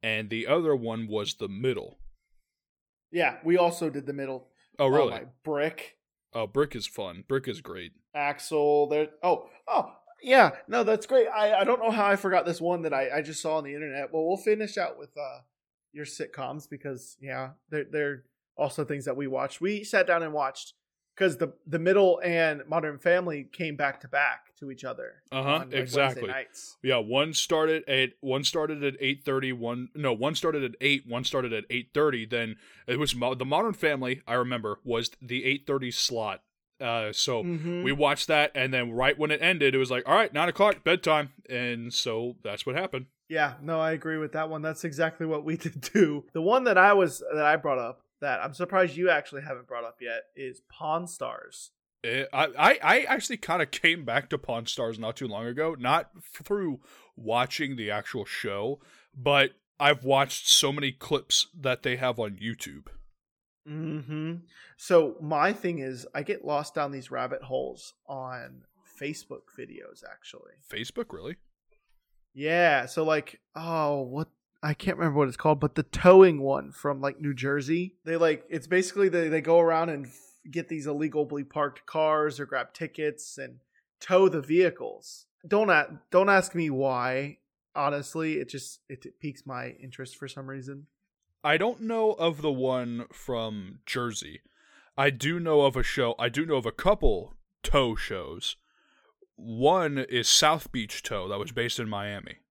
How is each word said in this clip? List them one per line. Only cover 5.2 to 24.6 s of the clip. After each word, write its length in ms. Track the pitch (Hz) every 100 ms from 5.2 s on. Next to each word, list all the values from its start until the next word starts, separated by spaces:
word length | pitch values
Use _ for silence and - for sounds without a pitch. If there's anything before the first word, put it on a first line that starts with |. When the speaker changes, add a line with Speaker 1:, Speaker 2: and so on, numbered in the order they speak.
| 127 _
Speaker 2:
Brick. 520 | 156 147 151 156 - _ _ _ _
Speaker 1:
Oh, 140 | 117 107
Brick 300 | 120 147 120
is 100 | 98
fun. 380 | - 98 87 95
Brick 220 | 135 131
is 120 | 98
great. 320 | - 90 87 _ _
Speaker 2:
Axel. 760 | 147 143 143 - 156 147 147 147
There. 200 | 151 151 -
Oh, 260 | 180 170 - - -
oh, 260 | 339 - - _ -
yeah. 300 | 269 262 185 - -
No, 160 | 233
that's 220 | 220 220 220
great. 200 | 262 220
I, 320 | 220 208 208
I 40 |
don't 160 | 202 240
know 100 | 226
how 160 | 220 202
I 100 | 196
forgot 300 | 196 180 170
this 140 | 170
one 220 | 165 180
that 120 | 165
I, 240 | 139 135 143
I 40 |
just 180 | 151 156
saw 160 | 160 156
on 80 |
the 100 | 143
internet. 380 | 143 151 139 143
Well, 120 | 160 160
we'll 100 | 196
finish 420 | 208 214 214 208
out 200 | 170 120
with, 120 | 147 147
uh, 240 | 139 131 127 _ _ _ _
your 120 | 147
sitcoms 640 | 147 - 151 - 131 147 143
because, 460 | 139 147 127 - -
yeah, 300 | 135 131 131 147 _
they're, 160 | 151 143
they're 340 | 151 147 139 _ _ _ -
also 280 | 143 -
things 200 | 139 143 139
that 100 | 131
we 100 | 139
watched. 340 | 131 135 -
We 220 | 180 208
sat 240 | 208 202 185
down 160 | 170
and 100 | 165
watched 420 | 151 135 - - _ _ _ _ -
'cause 220 | 190 151
The, 160 | 165 - -
The 120 | 160
Middle 420 | 170 190 190 170
and 380 | 175 170 165 147 151
Modern 300 | 160 156 143
Family 500 | 180 180 180 147 135
came 240 | - 165 147
back 240 | 143 135
to 60 | 127
back 460 | 143 143 120 _
to 120 | _